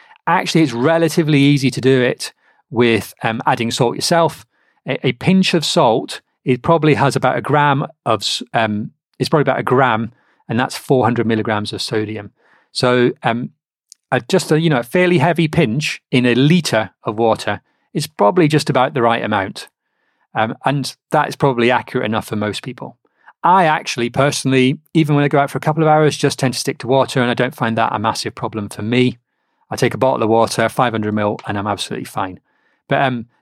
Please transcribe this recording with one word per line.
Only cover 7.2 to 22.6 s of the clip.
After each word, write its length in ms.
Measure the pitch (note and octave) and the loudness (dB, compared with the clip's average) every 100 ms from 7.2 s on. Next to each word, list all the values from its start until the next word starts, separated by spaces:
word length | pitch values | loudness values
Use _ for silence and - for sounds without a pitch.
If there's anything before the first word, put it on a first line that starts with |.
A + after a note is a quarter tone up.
| B2+ - | -2 -2
a 40 | |
gram 460 | - D3+ D3 C#3 D#3+ - - | -2 0 2 0 -4 -8 -4
of 160 | G#2+ | -2
s-, 220 | - - - | -2 -8 -4
um, 380 | B2 A2 G#2 A2+ _ _ _ | -2 -2 -2 -6 _ _ _
it's 120 | B2+ | 0
probably 140 | D#3+ | 2
about 160 | C#3 C3 | 2 -2
a 40 | |
gram, 480 | A#2 B2+ C3 A2 A2+ - _ _ _ | 0 2 2 0 -4 -10 _ _ _
and 120 | A#2 | -4
that's 180 | C3 - | -2 -6
four 260 | - C3 | 0 2
hundred 220 | A2+ A#2+ A2+ | 2 0 0
milligrams 480 | A2+ G#2+ G#2+ G#2+ | 0 0 -4 -4
of 80 | G#2 | -8
sodium. 500 | - A2 G#2+ G#2+ G2+ _ _ _ _ | -6 -4 -4 -8 -14 _ _ _ _
So, 420 | - B2+ B2 B2 - | -2 0 4 2 0
um, 280 | B2 A#2 B2+ _ _ _ _ _ _ | -4 -4 -6 _ _ _ _ _ _
a, 80 | C3 | -4
just 320 | - F#3 - | 0 -2 2
a, 80 | D#3 | 0
you 100 | E3 | 2
know, 100 | C3+ | 0
a 40 | |
fairly 360 | A#2 F3+ F3+ F3 | 0 0 2 4
heavy 280 | E3 D#3+ D#3+ | 2 2 0
pinch 540 | D#3 C3+ A#2+ D3+ - _ | 2 0 0 -4 -8 _
in 140 | B2+ B2 | 0 2
a 100 | A#2+ | 4
litre 560 | C#3+ F3+ D3+ A2 F#2+ _ | 4 4 2 -2 -2 _
of 140 | - G#2+ | -8 0
water 440 | A#2 A2 - G2+ _ _ _ | 0 0 -2 -6 _ _ _
is 140 | F3+ D3+ | -8 -8
probably 420 | - G3+ F3+ D#3 | 0 2 4 4
just 200 | D3+ - | 2 0
about 240 | C3 B2+ | 0 0
the 80 | C3 | 2
right 220 | A#2 A#2 | 0 0
amount. 460 | A#2 G#2+ G2 - - _ _ _ _ _ _ | 0 -2 -4 -10 -20 _ _ _ _ _ _
Um, 220 | - A2 - | -4 -4 -2
and 320 | - C#3+ B2 - _ | -2 -2 -4 -12 _
that 160 | D#3 D3 | -2 -2
is 80 | - | 0
probably 360 | C#3+ A#2+ A#2 | 0 2 2
accurate 340 | B2 - C3 A2 | 2 -2 -6 -4
enough 220 | A2 - | -4 -4
for 100 | A2 | -6
most 260 | G#2 G2 | -4 -6